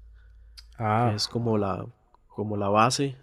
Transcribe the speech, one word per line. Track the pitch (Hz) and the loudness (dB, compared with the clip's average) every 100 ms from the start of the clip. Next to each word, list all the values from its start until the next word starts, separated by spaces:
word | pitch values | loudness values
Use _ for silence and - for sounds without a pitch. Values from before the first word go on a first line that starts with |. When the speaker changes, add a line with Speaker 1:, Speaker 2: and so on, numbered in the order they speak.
| - - - - - - - - | -20 -20 -20 -20 -20 -20 -20 -6
Speaker 1:
Ah. | 107 107 120 | 0 2 2
Speaker 2:
Que | 104 | 0
es | - | -4
como | 117 117 110 | -2 0 0
la, | 101 95 113 - _ _ _ | 0 -4 -8 -16 _ _ _
como | - 107 104 | -8 -6 -2
la | 98 | 2
base, | 107 117 131 139 131 | 4 4 2 -4 -6